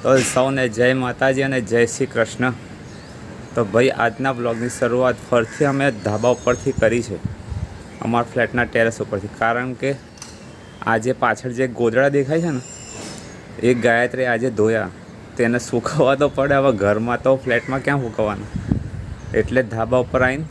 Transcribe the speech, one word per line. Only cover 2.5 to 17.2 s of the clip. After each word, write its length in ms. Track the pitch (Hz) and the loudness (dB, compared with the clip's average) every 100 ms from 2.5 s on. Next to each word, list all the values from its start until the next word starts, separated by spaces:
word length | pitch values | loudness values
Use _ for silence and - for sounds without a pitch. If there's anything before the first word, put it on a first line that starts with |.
| 117 - - - - - - - - - - | -2 -12 -18 -16 -16 -18 -18 -16 -16 -8 -2
તો 100 | 110 | 0
ભાઈ, 240 | 110 127 | 4 2
આજના 420 | - 117 107 135 | 2 -2 0 -4
વ્લોગની 380 | 123 120 117 120 | -2 -4 -2 -4
શરૂઆત 460 | - 123 120 127 113 - | -2 0 2 2 0 0
ફરથી 360 | 123 113 - 147 | 2 2 0 0
અમે 260 | 135 139 | 2 0
ધાબા 380 | 110 104 104 123 | 0 -2 2 2
ઉપરથી 420 | 120 - 123 139 | 2 2 0 0
કરી 300 | 131 113 120 | 2 2 2
છે, 180 | 113 90 - - - - - - - - | -2 -6 -8 -10 -10 -8 -8 -10 -16 -8
અમારા 220 | - 117 | -2 -2
ફ્લેટના 420 | 120 - 113 123 117 | -2 0 0 0 0
ટેરેસ 360 | 120 113 110 | 2 2 0
ઉપરથી, 280 | - 101 104 - | -4 -4 -6 -2
કારણ 340 | 113 120 127 | 0 0 -2
કે 220 | 123 131 135 - - - - - - - - | -4 -4 -4 -10 -18 -18 -18 -20 -20 -20 -8
આજે 320 | - 113 113 | 0 0 0
પાછળ 380 | 127 120 - 127 | 0 2 0 -4
જે 160 | 120 131 | -2 -2
ગોદડા 420 | 117 117 117 139 | 2 2 4 4
દેખાય 320 | 143 131 160 | 2 2 0
છે 80 | 170 | 0
ને, 120 | 131 - - - - - - - - - - | -4 -6 -18 -16 -14 -12 -14 -16 -18 -16 -2
એ 120 | 120 | 2
ગાયત્રી 520 | 123 117 117 123 127 127 | 4 4 4 2 0 0
આજે 240 | 117 127 | 0 0
ધોયા. 400 | 107 107 110 95 95 - - - - | 2 2 2 -2 -8 -18 -20 -18 0
તેને 220 | 117 123 | 2 2
સુકવવા 560 | - 120 - 156 131 135 | 0 -2 -2 2 4 4
તો 140 | 143 | 2
પડે, 260 | 139 139 139 | 2 2 4
હવે 160 | 139 | 4
ઘરમાં 520 | 110 101 104 117 120 | 4 2 2 0 0